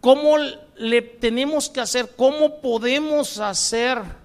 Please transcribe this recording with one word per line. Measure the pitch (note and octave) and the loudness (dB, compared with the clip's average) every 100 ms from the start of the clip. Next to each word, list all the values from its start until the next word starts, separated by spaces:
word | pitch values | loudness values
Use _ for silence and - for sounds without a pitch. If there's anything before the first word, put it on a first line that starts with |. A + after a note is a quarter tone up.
cómo | A#3+ C#4 D4 D4+ C#4+ - - - | 6 4 6 2 0 -8 -20 -8
le | A3+ A#3 | 0 0
tenemos | A#3 - A#3 A#3 C#4 D4+ C#4 | -2 -4 -2 0 -2 -2 -4
que | C4+ | -6
hacer, | A3+ B3 A#3+ - | -4 -4 -4 2
cómo | B3+ D4+ D4+ D4+ | 2 4 0 0
podemos | C4 A3+ A#3+ C4+ D4+ D4+ C#4 G#3 | -4 -2 0 0 0 -2 -2 -6
hacer | G#3 F#3 - A3+ A#3+ B3+ F#3 - | -6 -4 -2 -2 -2 -2 -6 -16